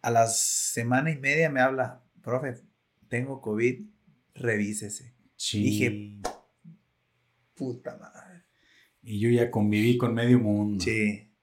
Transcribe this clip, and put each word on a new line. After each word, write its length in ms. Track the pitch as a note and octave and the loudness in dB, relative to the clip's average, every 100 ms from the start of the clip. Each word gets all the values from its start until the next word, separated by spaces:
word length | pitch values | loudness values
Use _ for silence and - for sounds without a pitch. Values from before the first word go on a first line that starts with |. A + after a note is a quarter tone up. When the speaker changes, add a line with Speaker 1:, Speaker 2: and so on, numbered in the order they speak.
Speaker 1:
A 80 | A#2 | 2
la 160 | A#2 A#2 | 2 2
semana 840 | - - - - - A#2 B2+ D#3 | 0 -2 -2 -4 -4 0 0 0
y 60 | D3 | -2
media 300 | C3+ D3+ D#3+ | 0 2 2
me 120 | C3+ | 2
habla, 400 | C3 C3+ A#2+ - _ _ | 2 2 -4 -6 _ _
"Profe, 340 | - B2+ C3+ A#2+ _ _ _ _ _ | -4 -4 -4 -10 _ _ _ _ _
tengo 340 | A#2+ C3 C3+ | -6 -4 -8
covid, 400 | A2 G#2+ B2 B2+ - _ _ _ _ | -6 0 0 -2 -12 _ _ _ _
revísese". 800 | - A#2+ G#2+ G#2 G#2+ G#2 - - _ _ _ | -6 -2 0 -2 -4 -10 -14 -18 _ _ _
Speaker 2:
Chin. 260 | - G#2 | -6 0
Speaker 1:
Dije, 540 | G#2+ G#2 B2 G#2 G#2 G2+ G2 - _ _ - - _ _ _ _ _ _ _ - | 0 2 -2 -2 -12 -10 -10 -10 _ _ -20 -20 _ _ _ _ _ _ _ -10
"Puta 420 | C3 B2 - G#2+ | -8 -8 -12 -16
madre". 480 | - - F#3 F3 _ _ _ _ _ _ | -20 -20 -20 -20 _ _ _ _ _ _
Speaker 2:
Y 160 | A#2 G#2 | -8 0
yo 100 | A2+ | 4
ya 220 | A#2+ A#2 | 4 4
conviví 460 | A2+ G#2 G#2 A2+ B2 | 2 2 4 4 4
con 160 | A#2 | 2
medio 260 | A2 A#2+ B2 | 0 4 6
mundo. 440 | G#2+ G#2 G#2 G2+ | 6 0 0 -2
Speaker 1:
Sí. 480 | G2+ A2 G#2 G#2 - _ | -2 0 0 -2 -12 _